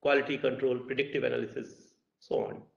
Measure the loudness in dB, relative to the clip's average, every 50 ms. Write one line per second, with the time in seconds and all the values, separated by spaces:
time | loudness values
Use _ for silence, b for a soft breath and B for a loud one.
0 | 4 4 4 4 4 2 -2 0 2 0 0 2 2 0 0 0 -2 -4 -2 -2
1 | -2 0 0 -2 0 0 0 0 -2 -4 -6 -8 -10 -10 -14 -20 -20 -20 _ _
2 | _ _ _ _ -8 -2 -2 -2 -2 -2 -6 -10 -14 -18 _